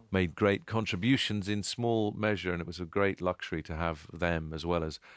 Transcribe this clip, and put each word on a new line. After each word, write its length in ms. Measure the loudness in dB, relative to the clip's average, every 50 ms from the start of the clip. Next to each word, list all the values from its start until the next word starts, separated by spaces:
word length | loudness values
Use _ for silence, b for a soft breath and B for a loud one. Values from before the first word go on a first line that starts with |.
| B -2
made 240 | 0 2 2 0 0
great 300 | 2 2 4 4 2 -2
contributions 840 | -4 -4 -2 -2 -2 -2 0 2 2 2 2 2 0 -2 -2 -2 -2
in 160 | -2 -2 -2
small 480 | -4 -4 -2 0 2 2 2 2 0
measure, 400 | 0 0 0 2 2 0 0 -2
and 80 | -2 -2
it 80 | -4 -6
was 140 | -8 -8
a 40 | -8
great 360 | -2 2 4 4 4 4 2
luxury 420 | 0 0 0 0 -4 -6 -4 -4 -4
to 140 | -4 -4 -2
have 300 | -2 -2 -2 -4 -8 -14
them, 400 | -6 -2 0 2 2 0 -2 -4 -6
as 120 | -4 -2
well 180 | 0 0 0 0
as 160 | -2 -6 B B B B